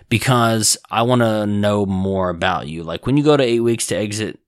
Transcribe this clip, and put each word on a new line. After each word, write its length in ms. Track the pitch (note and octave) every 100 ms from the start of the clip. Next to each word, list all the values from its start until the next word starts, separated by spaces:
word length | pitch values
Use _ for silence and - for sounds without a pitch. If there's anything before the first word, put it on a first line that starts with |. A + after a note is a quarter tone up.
| -
because 720 | A2+ - B2 A2+ A2+ G#2+ - -
I 120 | G#2+
wanna 440 | A#2 B2 A2+ G#2+ G#2
know 400 | G2+ G#2 G#2 G2
more 440 | F#2+ F#2+ F#2+ F2+
about 380 | E2+ F#2+ E2+ C#2
you. 160 | E2
Like, 220 | E2 E2 B2
when 120 | C#3+
you 60 |
go 120 | D3 C#3+
to 80 |
eight 160 | B2 A#2
weeks 280 | A#2 A#2 -
to 100 | F2+
exit 420 | G#2+ G#2 G#2 -